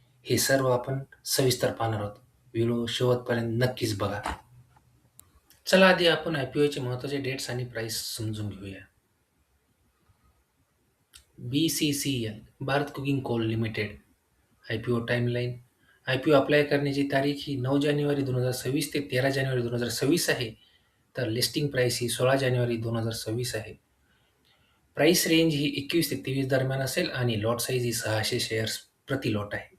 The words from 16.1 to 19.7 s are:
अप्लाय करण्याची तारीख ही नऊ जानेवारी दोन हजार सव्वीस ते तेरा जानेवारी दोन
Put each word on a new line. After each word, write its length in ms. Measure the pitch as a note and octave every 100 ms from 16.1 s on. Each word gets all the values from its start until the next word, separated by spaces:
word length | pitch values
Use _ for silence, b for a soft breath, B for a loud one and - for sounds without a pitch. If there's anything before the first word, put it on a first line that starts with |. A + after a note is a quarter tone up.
| B2+ D#3
अप्लाय 300 | C#3+ C3 D3
करण्याची 440 | D3 C#3+ C#3+ C#3 C#3
तारीख 220 | C#3 C#3+ C#3+
ही 180 | - C3
नऊ 220 | B2 C#3+
जानेवारी 440 | D3 D3 C#3+ C#3+
दोन 120 | B2+
हजार 180 | B2 B2+
सव्वीस 420 | B2 - D3 C#3+
ते 60 | D3+
तेरा 300 | C#3 B2+ C3+
जानेवारी 320 | C3+ C3+ B2+
दोन 120 | A#2